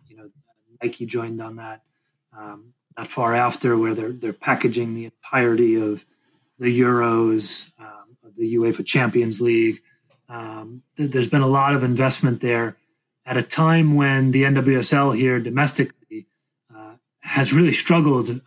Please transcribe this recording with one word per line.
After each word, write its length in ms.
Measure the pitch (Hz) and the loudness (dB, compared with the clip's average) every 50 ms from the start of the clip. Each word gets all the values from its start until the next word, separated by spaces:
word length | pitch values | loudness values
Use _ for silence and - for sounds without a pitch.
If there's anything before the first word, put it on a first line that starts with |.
| _ | _
you 80 | _ 110 | _ _
know, 140 | 110 104 104 _ _ _ _ _ _ _ _ 117 - 120 | -20 -20 -20 _ _ _ _ _ _ _ _ _ -8 -8
Nike 240 | 117 - - 120 | -8 -8 -8 -10
joined 340 | 113 120 120 117 113 113 113 | -8 -8 -8 -8 -8 -10 -12
on 140 | 113 110 110 | -12 -14 -16
that, 260 | 113 113 110 110 - _ _ _ _ _ _ _ _ _ _ _ | -16 -16 -18 -18 -20 _ _ _ _ _ _ _ _ _ _ _
um, 360 | 110 107 104 104 104 113 123 _ _ _ _ _ | -20 -20 -20 -20 -20 -20 _ _ _ _ _ _
not 120 | 120 117 | -16 -14
far 260 | - - 131 120 117 117 | -10 -4 -2 -2 0 0
after, 420 | 120 123 120 - - - 123 117 | 0 0 0 -2 -2 0 0 2
where 200 | 113 113 113 110 | 2 0 0 -2
they're, 160 | 113 110 117 | -4 -6 -8
they're 200 | 127 123 120 110 | -8 -8 -8 -10
packaging 640 | 98 - - 143 131 123 - 120 113 120 117 117 113 | -10 -6 -4 -2 -2 0 -2 -2 -2 -4 -6 -6 -6
the 120 | 113 113 | -10 -12
entirety 680 | 113 - _ - - - 127 123 117 113 113 120 113 113 | -14 -18 _ -12 -6 -2 0 0 2 2 4 4 4 2
of 320 | 113 107 104 104 98 - _ _ _ _ _ _ _ _ _ _ | 2 0 -2 -4 -6 -10 _ _ _ _ _ _ _ _ _ _
the 220 | - 123 123 120 123 | -4 -2 0 2 2
Euros, 880 | 123 123 123 120 120 117 113 113 113 113 110 110 107 - - - - - _ - | 2 2 2 2 2 2 2 2 2 2 2 0 0 -2 -2 -4 -6 -10 _ -20
um, 360 | - 110 107 104 - _ 120 _ _ | -20 -20 -20 -20 -20 _ _ _ _
of 100 | 110 101 | -18 -10
the 180 | 113 117 113 117 | -6 -4 -2 0
uefa 300 | 117 117 117 110 - 95 | 0 0 0 -2 -2 -2
Champions 560 | - - 139 123 113 - 123 120 113 110 98 | -2 0 0 0 2 2 0 0 0 -2 -2
League. 400 | 120 117 117 113 113 113 110 - _ _ _ _ _ _ _ _ _ - | 0 2 2 2 2 0 -2 -4 _ _ _ _ _ _ _ _ _ -18
Um, 540 | 120 117 113 113 110 110 110 110 120 127 - _ _ | -16 -14 -14 -14 -14 -16 -16 -16 -18 -20 -20 _ _
th-, 160 | - 147 139 | -6 -4 -2
there's 160 | 131 131 120 | 0 0 0
been 140 | 117 147 143 | 2 2 2
a 60 | 135 | 4
lot 260 | 131 135 139 139 139 143 | 4 4 2 2 2 2
of 100 | 135 127 | 0 0
investment 560 | 123 123 117 131 131 131 - - 131 117 113 | 0 0 2 2 0 0 0 0 0 0 0
there 380 | - 123 117 117 117 110 - _ _ _ _ _ _ _ _ _ _ | -2 -2 0 0 -2 -4 -6 _ _ _ _ _ _ _ _ _ _
at 100 | 123 127 | -6 -4
a 80 | 123 120 | -4 -4
time 520 | - - - 160 160 165 165 160 151 147 | -2 0 0 2 4 4 4 4 4 4
when 360 | 143 139 139 135 131 131 131 | 4 4 2 2 2 2 2
the 140 | 127 135 139 | 4 4 2
N 80 | 139 139 | 2 2
W 260 | 135 127 135 135 127 | 2 2 2 2 2
S 140 | 117 - 151 | 2 2 2
L 180 | 143 139 135 | 2 2 2
here 260 | 110 110 131 127 123 120 | 2 2 0 0 0 0
domestically, 880 | 113 120 117 135 151 147 - - - - - _ _ - 110 110 - _ _ _ _ _ _ _ _ _ 107 | -2 -2 -2 0 0 0 0 -2 -2 -4 -6 _ _ -18 -18 -18 -18 _ _ _ _ _ _ _ _ _ -20
uh, 200 | 110 110 107 - _ _ _ _ _ | -20 -20 -20 -20 _ _ _ _ _
has 320 | - - - 139 135 - | -12 -4 -2 0 0 2
really 220 | 135 160 175 156 - | 4 4 4 4 2
struggled 640 | - - - 170 170 151 147 135 123 110 117 120 131 - | 0 2 2 4 4 4 4 2 2 0 -4 -6 -8 -8